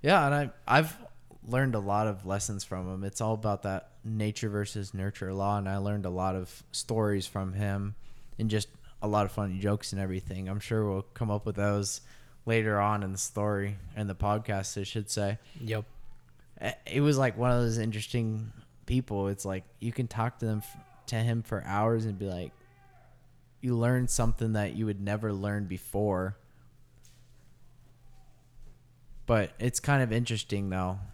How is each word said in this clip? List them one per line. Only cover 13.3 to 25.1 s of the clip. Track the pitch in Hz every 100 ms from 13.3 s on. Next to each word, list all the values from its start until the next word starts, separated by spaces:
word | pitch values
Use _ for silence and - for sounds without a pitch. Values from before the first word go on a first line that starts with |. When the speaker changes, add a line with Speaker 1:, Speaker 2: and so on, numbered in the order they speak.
| - 104 101 98 101 - -
Speaker 1:
in | 104
the | 92
podcast, | 107 107 107 101 98 -
I |
should | 98 113 101
say. | - 101 107 - -
Speaker 2:
Yep. | 117 110 104 - - - - - - -
Speaker 1:
Eh, | 104 - -
it | 113
was, | 143 139
like, | 131 104
one | 123
of | 123
those | 120 110
interesting | 113 107 104 123 113 110 110 - - - -
people. | 123 127 101 98
It's | 101 98
like, | 95 - -
you | 117
can | 113 120
talk | 113 117 -
to | 113
them | 107
f-, | - - - - -
to | 113
him | 117 117
for | 113 104 -
hours | 101 110 113 110
and | 98
be | 98
like, | 90 87 - - - - - - - - - - -
you | 123 120
learn | 117 127 123
something | - 113 - 113
that | 107 104 76
you | 110
would | 101
never | 101